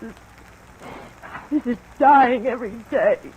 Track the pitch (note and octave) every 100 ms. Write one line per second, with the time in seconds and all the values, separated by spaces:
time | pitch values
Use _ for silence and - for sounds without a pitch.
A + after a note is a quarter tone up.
0 | A3+ - - - - - - - - -
1 | - - - - - D4 A#3+ A#3+ - -
2 | C4+ C#4 B3+ B3 A#3+ A#3+ A3 A3+ A3 C4+
3 | F3+ F#3+ -